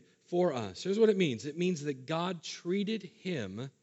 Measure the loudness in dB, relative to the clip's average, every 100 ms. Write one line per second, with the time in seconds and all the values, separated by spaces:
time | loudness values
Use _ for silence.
0 | _ _ -2 2 2 2 -4 -4 -2 4
1 | 6 6 4 2 -4 0 0 0 -2 -6
2 | -4 -2 -2 -4 -10 -10 -2 0 0 -2
3 | -6 -12 -4 -4 -4 -6 -10 _